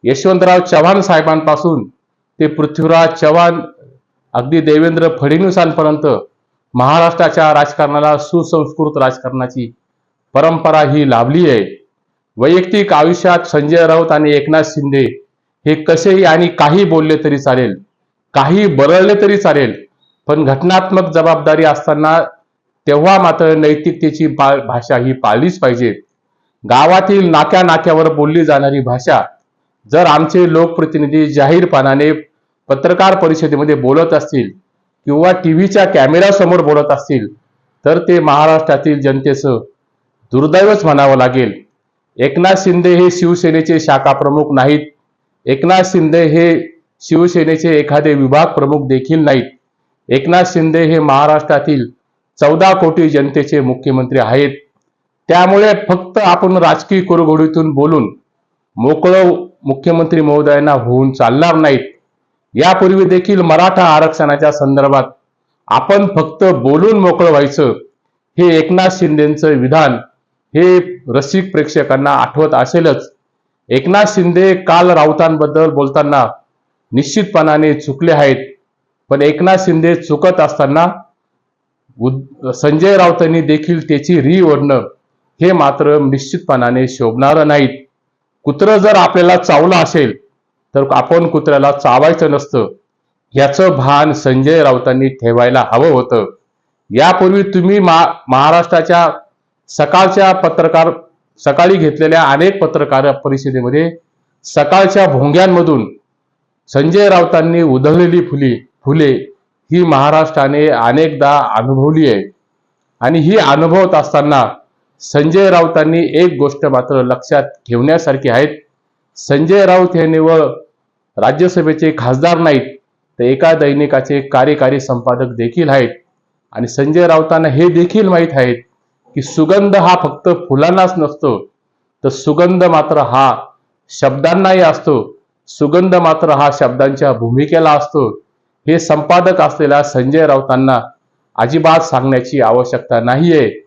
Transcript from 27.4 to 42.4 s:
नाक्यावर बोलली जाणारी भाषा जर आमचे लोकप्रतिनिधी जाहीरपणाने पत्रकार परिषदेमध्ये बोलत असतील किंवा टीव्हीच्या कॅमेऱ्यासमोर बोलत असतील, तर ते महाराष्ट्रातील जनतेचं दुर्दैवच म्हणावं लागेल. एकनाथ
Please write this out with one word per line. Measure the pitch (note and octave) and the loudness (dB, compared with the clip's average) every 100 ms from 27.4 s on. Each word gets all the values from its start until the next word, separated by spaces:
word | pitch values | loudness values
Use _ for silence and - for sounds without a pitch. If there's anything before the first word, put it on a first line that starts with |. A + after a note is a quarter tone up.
| D3+ F#3 | 2 2
नाक्यावर | F3+ D#3+ E3+ D#3+ D#3+ | 2 0 2 2 0
बोलली | D3 D3 E3 D#3 | 0 0 0 2
जाणारी | C#3+ C#3 C#3 | 2 0 -2
भाषा | B2 B2 B2+ C3 - _ _ _ _ _ G#2+ | -4 -6 0 -2 -2 _ _ _ _ _ _
जर | C#3+ F3 | 0 2
आमचे | D3+ D#3+ F3+ F3 | 2 2 0 2
लोकप्रतिनिधी | D#3+ E3 D#3+ D#3 D#3 D3 D#3 D3+ | 2 0 -2 -4 -4 -2 0 0
जाहीरपणाने | C#3+ C#3 E3+ F3+ D3 C3+ C3+ D3+ D#3 - _ _ _ _ | 0 2 2 2 0 0 0 0 -2 -8 _ _ _ _
पत्रकार | C3+ E3+ F3+ F#3+ F#3+ | -2 -2 2 2 2
परिषदेमध्ये | E3+ D#3+ D#3 C#3+ D3+ C#3 | 0 -2 -2 -2 -2 -2
बोलत | B2+ D3 E3 | 0 0 0
असतील | D#3 A#2 C#3 G2+ - _ _ _ _ - | -2 -2 -6 -6 -10 _ _ _ _ -4
किंवा | C#3+ F3+ | 0 0
टीव्हीच्या | F#3 E3 D#3+ F#3+ G3 F#3 | 0 0 0 0 0 0
कॅमेऱ्यासमोर | E3+ C3 E3 G3 G3 F3 F3 | 2 2 2 2 0 0 0
बोलत | D3+ D3 D3 | 2 0 0
असतील, | C#3+ - C3+ G#2 - _ _ _ _ C#3+ | -4 -2 -6 -6 -14 _ _ _ _ -2
तर | D#3+ | 0
ते | - F3 | 2 0
महाराष्ट्रातील | D#3 C#3+ D#3 D#3+ D#3 C#3 D3+ C#3+ | 2 2 2 0 0 -2 0 -2
जनतेचं | C3+ C3+ C#3 C3+ C#3+ A#2 - _ _ _ _ _ _ | -2 -2 -2 -4 -2 -4 -8 _ _ _ _ _ _
दुर्दैवच | B2 D3+ F3 G3+ G#3 D#3+ | -2 2 2 2 2 0
म्हणावं | C#3+ C#3 C3 | 2 2 2
लागेल. | B2+ B2+ A#2 G2 _ _ _ _ _ - | 0 0 -4 -6 _ _ _ _ _ -6
एकनाथ | C3+ C#3 | -4 0